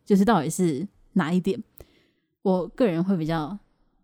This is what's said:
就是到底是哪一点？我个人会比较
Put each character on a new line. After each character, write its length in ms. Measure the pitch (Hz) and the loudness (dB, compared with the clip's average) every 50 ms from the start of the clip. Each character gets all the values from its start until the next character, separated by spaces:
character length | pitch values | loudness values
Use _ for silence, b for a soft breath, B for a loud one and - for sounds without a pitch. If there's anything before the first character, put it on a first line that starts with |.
| _ | _
就 120 | - 208 | 2 4
是 80 | 190 202 | 4 4
到 160 | 220 226 170 | 4 2 2
底 80 | 127 156 | 0 -2
是 400 | - - 185 165 143 127 185 - _ _ _ _ - | -2 0 0 0 0 -2 -6 -10 _ _ _ _ -2
哪 200 | 185 160 151 180 | -2 0 0 0
一 60 | 185 | -2
点？ 240 | 165 196 - - - _ _ b b b b b b b b b b b _ _ - | 0 -2 -4 -6 -8 _ _ b b b b b b b b b b b _ _ -2
我 240 | 202 185 185 165 - | 0 0 0 -2 -4
个 180 | - - 262 | -2 0 0
人 160 | 208 165 170 185 | 0 2 0 0
会 120 | 190 202 | 0 0
比 100 | 165 156 | -2 -2
较 300 | 151 165 165 151 139 202 202 _ _ _ _ _ _ _ _ | -2 -4 -4 -4 -8 -10 -14 _ _ _ _ _ _ _ _